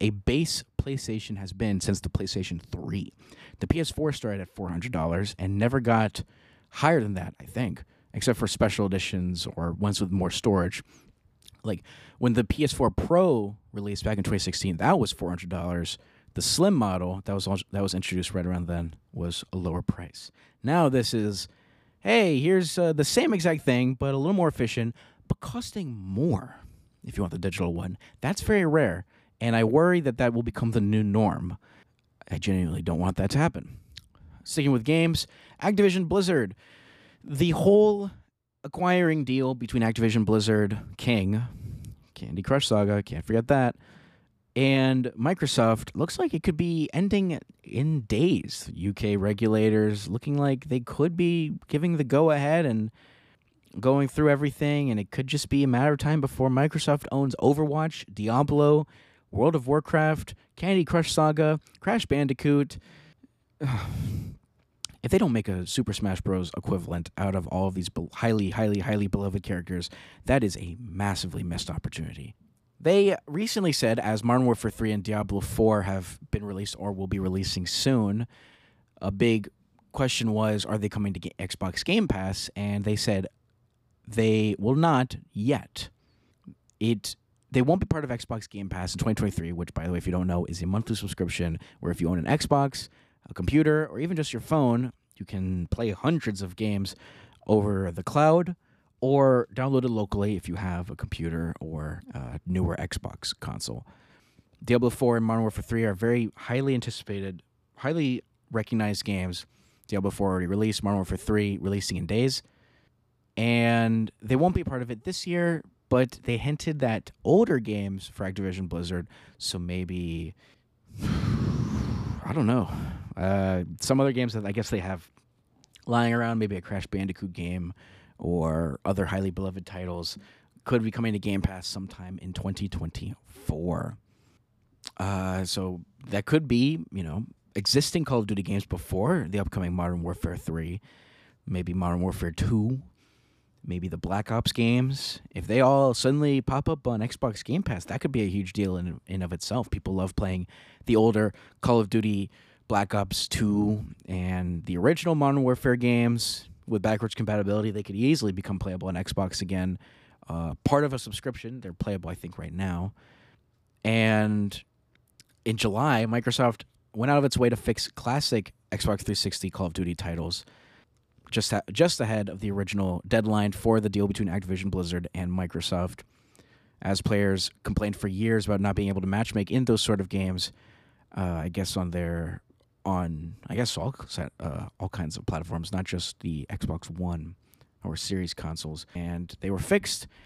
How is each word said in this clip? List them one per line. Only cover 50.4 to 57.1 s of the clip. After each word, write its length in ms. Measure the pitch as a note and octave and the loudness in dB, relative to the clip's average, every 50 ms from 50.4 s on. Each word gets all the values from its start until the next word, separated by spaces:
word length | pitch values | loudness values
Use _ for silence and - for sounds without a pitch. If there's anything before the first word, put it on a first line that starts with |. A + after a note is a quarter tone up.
| C#3+ C#3 C3+ B2+ - D3+ | 2 2 0 0 -2 -2
they 100 | C#3 B2+ | -2 -2
could 380 | A#2+ - - - C#3+ E3+ E3+ E3+ | -2 -4 -2 0 0 2 2 2
be 360 | F3 E3+ E3+ E3+ D#3+ D3+ - - - - | 2 2 2 2 0 -2 -4 -8 -6 -4
giving 300 | - D3 D#3 F3+ E3+ D#3 | -2 0 2 2 2 2
the 60 | D3 | 2
go-ahead 640 | B2 B2+ C#3 D#3+ E3 D3+ C#3+ C#3 D3 D#3 E3+ E3+ | 2 4 6 6 6 4 4 2 2 2 4 4
and 260 | C#3 A2+ A2 G#2+ A2 - _ _ _ _ _ _ _ _ _ _ _ _ _ _ _ - - | 2 2 0 0 -2 -6 _ _ _ _ _ _ _ _ _ _ _ _ _ _ _ -10 0
going 280 | G2+ C3 C3+ C#3+ C#3+ C3 | 2 4 4 4 4 2
through 220 | - - D3+ D3+ | 2 2 4 4
everything, 600 | C#3+ C#3 D3 D3 C3+ - D3+ D3 D3 D3 C#3+ C3+ | 4 4 2 0 -2 0 0 0 2 2 2 0
and 80 | A2+ G#2+ | 0 0
it 100 | G2+ - | -2 -4
could 160 | - - C3 C3 | -4 -6 -4 -2
just 220 | D3+ C#3+ - - | -2 -4 -2 0
be 140 | - C#3 C#3 | 2 2 4
a 40 | C3+ | 4
matter 260 | B2 A#2+ C3 D3+ D3+ | 4 4 4 4 2
of 60 | C#3 | 2
time 220 | - D3 D3+ D#3 | 2 0 2 2
before 280 | C#3 C3+ - - C3 C3 | 0 -2 0 0 2 2
Microsoft 560 | B2+ C3 C#3+ D#3 - D#3+ - - C#3+ C#3+ - - | 4 4 4 2 2 0 2 2 2 2 0 -2